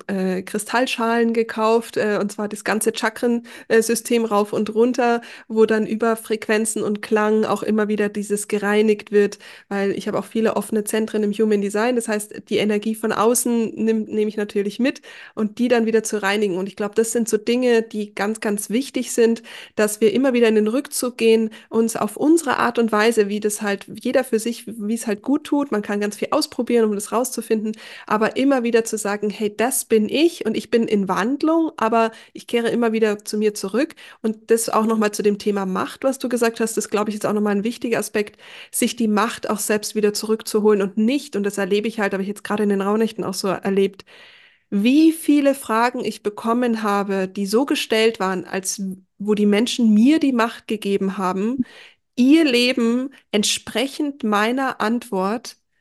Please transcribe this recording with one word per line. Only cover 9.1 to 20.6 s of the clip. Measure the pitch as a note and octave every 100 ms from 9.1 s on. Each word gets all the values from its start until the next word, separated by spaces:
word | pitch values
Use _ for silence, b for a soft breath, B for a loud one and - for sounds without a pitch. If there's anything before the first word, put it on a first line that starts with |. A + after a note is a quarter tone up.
wird, | G#3 G3+ G3+ B B B
weil | G3+ G3
ich | - -
habe | G3+
auch |
viele | - A3+ A3 -
offene | G#3 A3
Zentren | G#3 A3 A3 G#3+
im | G#3
Human | G#3 A3 G#3
Design. | G3+ G#3 A#3 B3
Das | A3+
heißt, | G#3+ G#3 - -
die | G#3+
Energie | G#3 G#3 G#3+
von | A3 A3
außen | - G#3+ A#3+ B3 A#3 A3
nimm-, | - A3 A3
nehme | G#3 G#3+ G#3+
ich | G#3+
natürlich | G#3 G#3 G3+ -
mit | B3 C#4 B B B
und | - G#3+ G#3
die | A#3+
dann | A#3+ A3
wieder | A3
zu | G#3+ G#3+
reinigen. | G3 G3+ G#3 F3+
Und | G3
ich | -
glaub, | G3+
das | G#3 A3+
sind | A#3+ A3
so | G#3+
Dinge, | G#3+ A#3+ B3 A#3
die | A3+ G#3+ G#3
ganz, | - G3+ A3
ganz | A3+ G#3 -
wichtig | G#3+ C4+ - A#3+
sind, | - A3+ A3+ B B B -
dass | G#3+ G#3+
wir | A3
immer | A#3+ C4+
wieder | A#3+ A#3
in |
den | A3